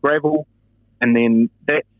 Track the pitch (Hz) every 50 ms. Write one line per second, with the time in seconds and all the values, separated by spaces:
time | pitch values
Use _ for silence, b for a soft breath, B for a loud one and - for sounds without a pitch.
0 | - 143 151 156 147 151 156 156 151 - _ _ _ _ _ _ _ _ _ _
1 | 123 120 117 117 117 117 113 113 117 - - _ _ - 147 156 - - _ _